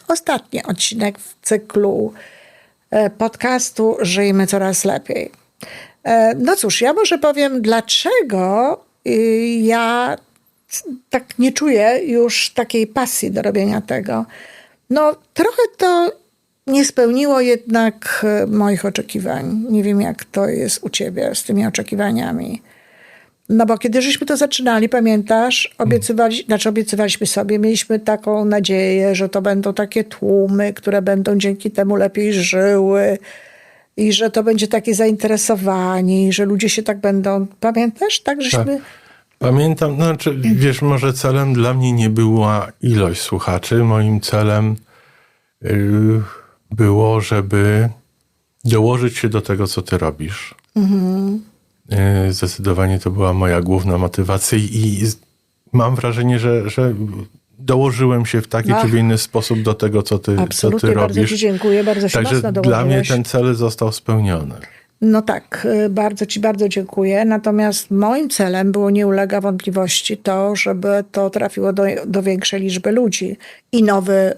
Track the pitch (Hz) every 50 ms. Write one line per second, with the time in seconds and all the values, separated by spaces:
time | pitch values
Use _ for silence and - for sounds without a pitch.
0 | - - 339 330 - - 285 - - _ - 247 - - 190 - - - 220 233
1 | 220 208 202 - - - - _ _ - 214 208 214 - - 208 202 196 - -
2 | 214 220 - - - - - - - - _ _ _ _ _ _ _ _ - 214
3 | 214 196 208 - 220 226 220 - - 247 254 247 - - - - 220 220 233 -
4 | 240 175 180 196 202 202 190 196 190 185 202 196 190 190 185 - - 196 - 139
5 | - - - - - - - _ _ _ _ _ - - - - - - _ _
6 | _ 269 226 226 220 226 240 262 247 294 392 - - 202 - - 233 262 302 415
7 | 427 - 339 285 302 302 285 285 285 277 262 254 214 214 226 226 226 - - -
8 | - 339 494 494 359 247 202 185 185 185 196 220 247 285 339 - _ _ _ _
9 | _ 254 233 220 226 226 220 226 233 233 233 226 220 220 233 233 233 226 240 240
10 | 247 254 - - _ _ _ _ _ _ _ _ _ _ - - - 359 254 -
11 | _ _ - 254 254 - - - 247 262 262 - 294 302 254 208 208 226 247 262
12 | 370 294 233 240 240 233 226 - - - - - 233 233 - 226 220 220 - 277
13 | - - - - - - 196 220 - 202 202 202 196 104 214 220 202 - 123 127
14 | 95 - 117 110 117 - - - - - - - - _ _ _ _ _ 247 294
15 | 302 302 302 - _ _ _ - 339 453 480 - 480 427 - - 392 359 349 339
16 | 349 349 - - _ _ _ _ _ _ _ _ _ 269 269 285 277 - - -
17 | 247 233 240 262 294 285 277 262 254 247 240 233 240 240 226 226 226 220 220 -
18 | - - - - 220 214 208 208 196 214 208 208 202 202 202 180 - 196 185 -
19 | - - - 202 185 - - - - - 214 220 220 247 220 214 202 208 202 202
20 | - - - - - - - 196 196 - - - 254 208 - - - - - -
21 | - - 180 - - - - - - - 214 196 220 220 - 214 214 - 214 196
22 | 202 202 226 226 - - 80 - - - - 226 - _ _ _ _ _ _ _
23 | - - - - _ _ _ _ _ - 220 220 226 214 226 214 - 247 220 262
24 | 254 277 277 - 294 - 294 277 294 285 - 285 254 247 233 220 220 226 - 247
25 | 226 226 220 214 202 214 220 226 233 247 226 - - - - - 240 226 240 233
26 | - - 226 220 233 226 226 240 - - 220 202 - 226 208 226 214 214 208 202
27 | 214 202 - - 214 - - 202 202 202 214 208 208 220 226 208 - - 220 214
28 | 214 220 214 208 214 214 214 214 208 208 208 208 190 202 196 190 190 190 190 190
29 | 190 196 190 185 196 190 - 196 190 202 196 196 202 202 202 220 208 202 - 220
30 | 220 214 - - 202 202 196 196 196 196 196 202 208 208 202 - - 208 196 202
31 | 185 196 196 196 190 208 202 202 196 202 202 202 - 214 208 - 196 196 208 196
32 | 196 196 190 208 208 214 208 190 175 170 180 185 190 202 202 196 190 190 196 202
33 | 202 208 196 196 - - - - - - - - - _ _ _ _ _ _ -
34 | 214 214 208 214 226 220 - 220 214 226 220 214 214 208 - 220 214 233 214 196
35 | 226 220 214 214 - 214 214 208 - - 226 190 185 190 190 185 185 185 185 185
36 | 185 185 185 190 190 190 180 196 202 196 208 190 214 214 - 226 220 220 208 202
37 | 202 202 196 196 190 196 196 196 196 196 - _ - 226 226 226 240 233 220 -
38 | 381 427 - - - 277 285 285 269 247 254 - 117 - 277 277 - - - -
39 | - - - _ _ _ _ _ - 123 127 139 147 160 160 - 165 151 143 139
40 | 165 165 160 - - 160 139 135 123 113 - 131 139 139 127 135 147 143 139 127
41 | 127 139 135 131 - 135 131 139 139 135 131 120 117 123 127 131 127 127 123 117
42 | 113 110 107 113 113 110 110 113 107 107 107 104 - - - _ - 123 113 104
43 | 98 87 87 - - - 101 87 - - 90 87 - - - 117 117 113 110 107
44 | 107 107 107 101 - - - 107 107 107 107 107 107 110 110 110 - _ _ _
45 | _ _ _ _ _ _ _ _ _ _ _ _ - - 104 104 101 101 104 107
46 | 107 110 110 110 101 98 - - - _ _ _ _ _ 107 107 110 101 101 107
47 | 110 110 113 110 98 - 113 104 98 98 104 101 101 104 104 107 110 117 110 -
48 | _ _ _ _ _ _ _ _ _ _ _ _ - 117 117 107 107 120 123 123
49 | 123 120 120 - - 110 104 107 98 - 101 98 104 92 - 92 87 - 92 87
50 | 82 80 76 - 76 85 101 - - - - _ _ _ _ 214 196 190 202 196
51 | 185 185 190 190 196 196 202 220 214 - _ _ _ _ _ _ _ - 101 98
52 | 98 98 98 95 95 95 90 - - 90 - - 98 98 87 92 95 92 95 90
53 | - 90 90 104 98 92 90 95 92 90 87 87 87 90 92 92 90 95 87 90
54 | 92 87 - - 95 92 98 95 - - 120 107 107 101 104 107 110 107 101 98
55 | 110 110 107 - _ _ _ _ _ _ _ _ _ _ - 123 117 120 127 120
56 | - 120 113 120 120 123 123 117 113 120 120 117 101 104 - - 127 123 110 101
57 | 110 104 98 101 95 - _ _ _ _ _ 113 135 127 127 127 135 135 117 117
58 | 131 123 123 120 117 - - 113 110 - - 113 113 - 110 - 226 110 113 117
59 | 113 113 110 110 - - - 113 110 - 117 110 107 110 104 - 110 104 104 104
60 | 101 - 107 95 - - 101 98 92 - - - - 104 214 220 - - 214 214
61 | - 208 196 208 214 208 214 208 220 208 190 180 - 208 202 208 202 214 208 202
62 | 202 190 - - 113 - 131 127 110 113 120 - 120 123 117 113 123 131 135 131
63 | 127 127 131 120 117 - - 123 123 127 120 113 120 113 110 - 117 110 107 -
64 | - - 113 110 107 98 87 82 73 69 65 - - - - - _ _ _ _
65 | 220 220 214 220 214 220 - - - _ - - - 226 220 214 214 208 196 220
66 | 208 214 208 - 214 208 - 208 208 220 214 196 208 196 - 202 185 190 - 202
67 | 190 190 196 196 226 220 220 214 208 214 208 208 214 214 196 - - - 196 196
68 | 208 214 247 285 311 277 - - 196 180 185 185 190 196 190 202 202 202 202 202
69 | 202 202 196 196 196 190 208 202 190 202 190 185 - 202 185 196 185 175 - -
70 | - - 214 208 - 208 190 190 196 202 208 190 - 196 190 180 175 202 202 202
71 | 202 202 - 202 196 196 190 214 208 196 - 196 196 196 190 196 196 196 196 -
72 | - - 190 196 190 196 190 185 190 - - 196 190 190 180 185 - 208 220 247
73 | 247 214 - - 190 185 196 - - - - - _ _ - 240 220 208 202 196
74 | 185 196 196 190 190 190 -